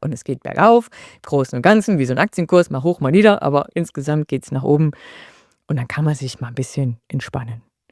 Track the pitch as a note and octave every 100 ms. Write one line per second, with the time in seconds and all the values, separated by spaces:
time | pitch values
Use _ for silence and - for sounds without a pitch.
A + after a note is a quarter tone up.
0 | D3 A#2 - C3+ - - G3+ A#3 A#3 -
1 | - - - C#3+ C3 B2+ D3 G#3+ G3+ F#3
2 | B2+ B2+ F3+ - E3 F3+ E3+ C3+ D3+ F3
3 | C3+ F3 G#3+ G3+ - C#3+ - - E3+ -
4 | C#3 D3+ D3+ C3+ - C3+ C3+ D3 D#3 -
5 | - - - _ _ _ - C3 B2 -
6 | D3+ D3 C3 - A#2+ A#2+ B2+ - C3+ A#2
7 | _ C#3 - C#3 A#2 A#2 _ _ _